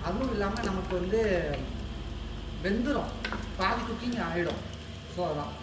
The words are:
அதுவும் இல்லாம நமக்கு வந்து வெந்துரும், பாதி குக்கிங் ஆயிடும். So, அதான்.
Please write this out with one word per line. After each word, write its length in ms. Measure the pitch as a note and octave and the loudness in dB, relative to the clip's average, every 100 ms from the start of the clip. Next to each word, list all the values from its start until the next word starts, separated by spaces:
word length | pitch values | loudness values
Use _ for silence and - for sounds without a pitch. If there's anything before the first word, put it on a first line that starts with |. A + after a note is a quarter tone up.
அதுவும் 280 | F3 G3 C4 | 0 2 2
இல்லாம 320 | G#3+ G3+ A3 | 2 2 2
நமக்கு 320 | G#3+ F#3+ F3+ F3+ | 0 0 2 0
வந்து 560 | F3+ A3 G#3+ F3+ D#3 C#3 C3 - - - - - - - - - | 4 4 6 4 2 0 -2 -4 -4 -6 -6 -4 -6 -6 -6 -4
வெந்துரும், 460 | F3+ G#3+ B3+ B3 - - - - - - | 0 2 4 2 0 -2 -4 -4 -4 0
பாதி 240 | F#3+ A#3 | 2 2
குக்கிங் 380 | - G#3+ - - | 0 -2 0 0
ஆயிடும். 400 | E3+ E3+ E3+ - - - - - - F3 | 2 2 2 0 -4 -8 -8 -10 -8 -2
So, 120 | F3 | 0
அதான். 260 | D3+ C#3+ - | 0 -2 -6